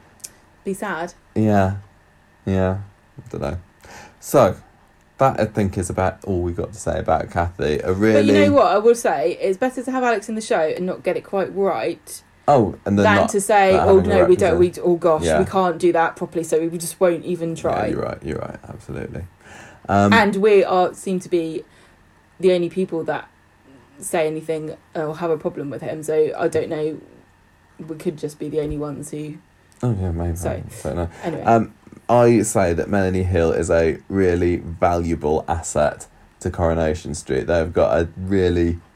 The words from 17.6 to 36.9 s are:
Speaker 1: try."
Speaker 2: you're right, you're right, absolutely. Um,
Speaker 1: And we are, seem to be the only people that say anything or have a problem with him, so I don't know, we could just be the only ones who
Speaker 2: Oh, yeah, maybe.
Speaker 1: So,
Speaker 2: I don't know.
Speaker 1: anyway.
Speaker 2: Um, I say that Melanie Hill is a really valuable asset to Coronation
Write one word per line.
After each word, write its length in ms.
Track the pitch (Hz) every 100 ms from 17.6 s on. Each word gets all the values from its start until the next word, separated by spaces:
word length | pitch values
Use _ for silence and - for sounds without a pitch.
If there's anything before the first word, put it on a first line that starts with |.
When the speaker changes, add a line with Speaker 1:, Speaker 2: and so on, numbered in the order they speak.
Speaker 1:
try." 260 | 170 98 107
Speaker 2:
you're 140 | -
right, 180 | - -
you're 160 | - -
right, 220 | - - -
absolutely. 540 | - - - - 78 87 _ - - - - -
Um, 240 | 101 202
Speaker 1:
And 220 | 226 202 190
we 280 | 214 202
are, 300 | - 180 175
seem 260 | - 202 185
to 80 | -
be 340 | 175 160 156 - _ _ _ _ _ _ -
the 120 | 185
only 160 | 180 170
people 340 | 185 185 165 156
that 220 | 143 - _ _ _ _ - _ -
say 280 | - 180 156
anything 480 | 156 156 156 156 - _
or 220 | 175 151 156
have 140 | 170
a 60 | 156
problem 340 | 180 151 143
with 100 | 151
him, 220 | 156 156
so 300 | 156 156 151 -
I 100 | 170
don't 220 | 160 151
know, 300 | 156 156 151 - - _ _ _ _ _ -
we 160 | 160 156
could 220 | 185 147
just 200 | 151 -
be 100 | 151
the 100 | 151
only 180 | 151 147
ones 320 | 147 139 147
who 260 | 151 151 151 _ _ _ _
Speaker 2:
Oh, 140 | 120 98
yeah, 120 | 92
maybe. 240 | 85 85 85
Speaker 1:
So, 140 | 92
Speaker 2:
I 100 | - - -
don't 120 | 78 76
know. 120 | 85 -
Speaker 1:
anyway. 200 | 175 160
Speaker 2:
Um, 300 | - 117 101 - - - -
I 360 | 120 120 117
say 300 | 104 113 90
that 140 | 85 -
Melanie 360 | 101 92 92
Hill 300 | 90 90 82
is 180 | - 85
a 260 | 82 82 - -
really 500 | 98 92 87 87 85
valuable 840 | 85 85 90 87 85 78 73 78 -
asset 580 | 85 - 78 76 - - _ _ _
to 100 | 92
Coronation 640 | 87 85 82 80